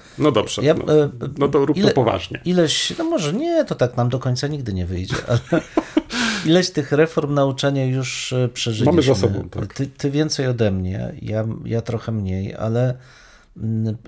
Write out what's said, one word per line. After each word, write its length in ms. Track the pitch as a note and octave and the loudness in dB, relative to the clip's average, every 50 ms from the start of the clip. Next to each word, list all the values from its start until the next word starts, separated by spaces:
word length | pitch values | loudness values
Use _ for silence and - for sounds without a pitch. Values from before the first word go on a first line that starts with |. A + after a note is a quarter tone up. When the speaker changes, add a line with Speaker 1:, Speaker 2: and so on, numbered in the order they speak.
| - - - - | -20 -16 -4 0
Speaker 1:
No 140 | C3+ D3+ B2+ | 0 2 2
dobrze, 300 | G#2+ G2+ - - - - | 2 0 0 -2 0 2
Speaker 2:
Ja, 120 | C#3+ D#3+ | 2 2
Speaker 1:
no. 200 | - - - D3+ D3+ D3 | 2 2 2 4 4 4
Speaker 2:
e, 60 | C#3 - - - C#3 C3+ - | 2 0 -6 -8 -8 -2 -2
Speaker 1:
No 100 | C3+ C#3+ | 0 2
to 180 | D3 D3+ C#3 | 2 2 2
rób 100 | C#3 D3 | 2 2
to 60 | E3+ G#3 | 2 2
Speaker 2:
ile-, 100 | - - | 4 4
Speaker 1:
poważnie. 480 | C#3+ B2 A2+ G2 F#2+ - - - - - | 4 4 4 2 0 -2 -8 -10 -6 -2
Speaker 2:
ileś, 480 | E3+ F3+ F3+ E3+ D3 - - - - - - | 0 2 4 4 4 2 0 -2 -2 -2 -4
no 60 | E4 | -2
może 280 | D#4+ E4+ D4 E3+ D3 D#3+ | -2 0 0 0 0 -2
nie, 320 | A3+ D#4 E4+ E4+ E4 C#4 | 0 0 0 2 0 0
to 100 | - E3 | 0 0
tak 220 | - - B2 B2 | 0 0 0 2
nam 120 | - A#2+ B2+ | 0 0 0
do 100 | B2 C3 | 0 0
końca 280 | - C3 B2 B2+ - | -2 -2 -2 -2 -2
nigdy 260 | C#3+ D#3 C#3+ C3 G#2+ G2 | -4 -4 -4 -6 -4 -4
nie 120 | F#2 F2+ | -2 -2
wyjdzie, 300 | E2+ F#2 F2+ F#2 G2 B2+ - - - | -2 -4 -4 -4 -4 -4 -4 -2 0
ale 340 | A#2+ A#2 - - - E3 - - - E4 - - - D#4 | 0 0 0 0 0 0 0 0 -2 -2 -2 0 0 -2
Speaker 1:
<laughs> 460 | - - - A#3+ A#3+ A3+ A3 G3+ F3 | -2 -2 -2 -2 -2 -2 -2 0 2
Speaker 2:
ileś 240 | D#3+ D#3+ F3+ F3 F3+ | 4 4 4 4 2
tych 220 | - D#3 C#3 B2+ C#3+ | 0 -4 -2 2 2
reform 420 | C#3 D#3+ D#3+ - - D3+ C#3+ C#3+ | 4 4 2 2 0 -2 0 2
nauczania 520 | C#3+ C#3 C#3 C3 C3+ - C#3 C#3 C#3 C3 | 2 2 2 2 0 0 0 0 0 0
już, 460 | B2+ B2+ C3 C3 B2+ - - - - C3 | 0 0 -2 -2 -4 -6 -6 -6 -4 0
e, 160 | B2+ B2+ A#2+ | 0 0 0
przeżyliśmy. 440 | - - - A#2+ A2+ G#2+ - D3 E3 | -2 -2 -4 -2 0 2 2 4 4
Speaker 1:
Mamy 100 | E3 C3+ | 4 4
za 120 | C3 C3 | 4 4
sobą, 340 | F#2+ - A2 G2 F#2+ F#2 F2+ | 4 2 0 0 -2 -6 -6
tak. 260 | - - - G2 - | -8 -8 -8 -6 -6
Speaker 2:
Ty, 120 | - C3+ | -6 -6
ty 240 | C3 C3 - - C#3+ | -6 -6 -4 -4 -2
więcej 360 | C#3 D3 D#3 D3+ D3+ - C#3 | 0 0 0 0 0 -2 0
ode 240 | B2+ B2 A2+ A2+ G#2 | 0 0 2 2 0
mnie, 440 | F#2+ F#2 F#2 F#2 F#2+ G2 A#2+ A#2+ - - - | 2 0 -2 -2 -4 -4 -6 -6 -8 -8 -8
ja, 220 | A2 G#2+ A2 A2 A2+ A2+ - - | -4 -2 -2 -2 -2 -4 -6 -6
ja 180 | A#2 A2+ A#2 A2+ | -4 -4 -4 -4
trochę 300 | - A#2 A2 - - A2+ | -4 -6 -6 -4 -4 -4
mniej, 420 | A2 G2 F#2+ F#2+ F#2+ F#2+ - - | -2 -2 -2 -2 -2 -4 -4 -6
ale, 400 | - - A2+ A2+ A#2+ B2 B2+ B2+ B2+ - - - - - - - - _ _ _ | -4 -4 -2 0 2 2 0 -2 -4 -10 -18 -20 -20 -20 -20 -20 -20 _ _ _
mm, 400 | - A2+ A2 A2+ A2 A2 A2+ G#2+ - - | -8 -4 -4 -2 -2 -2 -2 -4 -6 -6